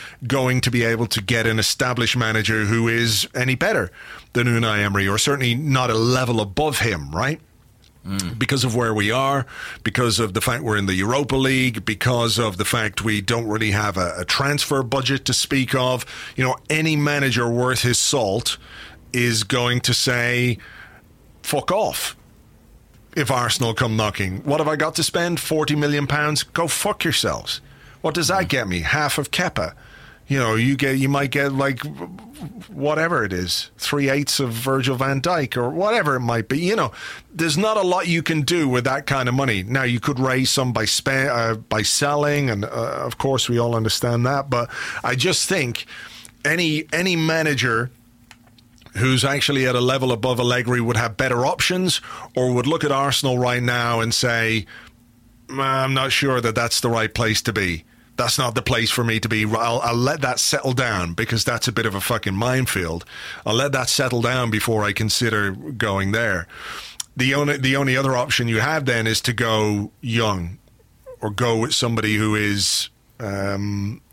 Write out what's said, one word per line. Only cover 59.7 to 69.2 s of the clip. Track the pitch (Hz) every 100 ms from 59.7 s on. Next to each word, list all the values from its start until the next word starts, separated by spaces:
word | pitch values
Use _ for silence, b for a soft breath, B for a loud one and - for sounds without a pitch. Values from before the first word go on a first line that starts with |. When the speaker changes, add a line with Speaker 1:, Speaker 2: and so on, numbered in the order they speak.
| 120
Speaker 1:
I'll | 117
let | 120 131 160
that | 139 123
settle | - 143 139
down | 123 123 101 85
because | 85 - 113
that's | 123 117 -
a |
bit | 110 110
of |
a | 98
fucking | - 113 101
minefield. | 95 123 131 127 98 85 85 B B B B 107
I'll |
let | 113 143
that | 135 123
settle | - 127 120
down | 120 127 117
before | 110 120 110
I | 104
consider | 101 110 - 117 107 101
going | 95 156 117 113 98 98
there. | 110 113 92 82 B B B B B - -
The | 127
only, | 139 143 143
the | 131 135
only | 135 131
other | 135 127
option | 123 - 120
you | 110
have | 131 156
then | 131 117 110
is | 110